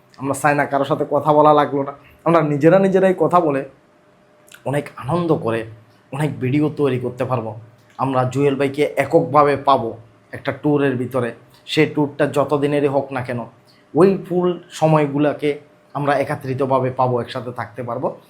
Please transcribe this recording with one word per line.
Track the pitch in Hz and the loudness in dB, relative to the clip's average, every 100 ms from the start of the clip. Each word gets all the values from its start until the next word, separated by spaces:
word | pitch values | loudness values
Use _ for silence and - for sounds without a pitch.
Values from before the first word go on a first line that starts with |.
| _ - | _ -10
আমরা | 135 | -6
চায়না | 131 151 147 | 0 2 2
কারোর | 135 139 135 | 0 0 0
সাথে | 156 143 | -2 -2
কথা | 143 147 | 0 2
বলা | 147 151 | 6 6
লাগলো | 147 135 139 | 6 2 -2
না, | 139 139 - - | -6 -10 -20 -6
আমরা | 160 165 | 0 2
নিজেরা | 151 147 160 190 | 2 2 4 6
নিজেরাই | 196 185 190 185 | 4 4 2 2
কথা | 156 180 | 2 2
বলে | 160 139 139 - _ _ _ _ _ _ _ - | 2 -2 -6 -14 _ _ _ _ _ _ _ -12
অনেক | 120 143 143 - | -4 -4 -4 -10
আনন্দ | 117 170 170 143 | -4 -2 0 0
করে | 113 113 110 - _ _ _ | 0 -4 -6 -14 _ _ _
অনেক | 139 151 110 | -4 -4 -2
ভিডিও | 127 143 151 160 | -2 0 0 0
তৈরি | 143 127 | -2 -2
করতে | 120 127 | -4 -6
পারবো। | 127 123 110 110 - _ _ - | -4 -4 -6 -12 -18 _ _ -6
আমরা | 131 131 | -2 0
জুয়েল | 127 131 143 135 | 0 0 0 2
ভাইকে | 139 147 147 - | -2 0 0 0
এককভাবে | 131 165 123 147 147 139 | 2 2 4 4 4 2
পাবো | 139 131 113 104 - _ _ | 2 2 0 -10 -18 _ _
একটা | 123 - | -10 -8
ট্যুরের | 127 151 147 139 123 | -4 0 2 0 -2
ভিতরে, | 127 127 120 - _ _ - | -4 -4 -4 -8 _ _ -4
সে | 156 151 | 0 0
ট্যুরটা | 151 143 - 143 | 0 -2 -2 -2
যত | 139 139 147 | 0 0 0
দিনেরই | 143 147 143 | 0 0 0
হোক | 139 139 | -2 -4
না | 135 | -6
কেন, | 123 120 113 - _ _ _ | -6 -8 -10 -16 _ _ _
ওই | 139 196 190 - | 4 4 4 -2
ফুল | 175 180 175 - | -2 -2 -4 -10
সময়গুলোকে | - 160 156 147 139 147 135 147 143 - _ _ | -2 2 4 2 0 0 0 -4 -4 -12 _ _
আমরা | 139 143 147 | -4 -2 0
একত্রিতভাবে | 139 147 131 131 135 135 127 | -2 -6 -6 -4 0 0 0
পাবো, | 127 127 120 | -2 0 -2
একসাথে | 113 131 120 | -4 -10 -10
থাকতে | 120 110 - | -10 -12 -10
পারবো। | 120 120 175 - | -10 -6 -6 -8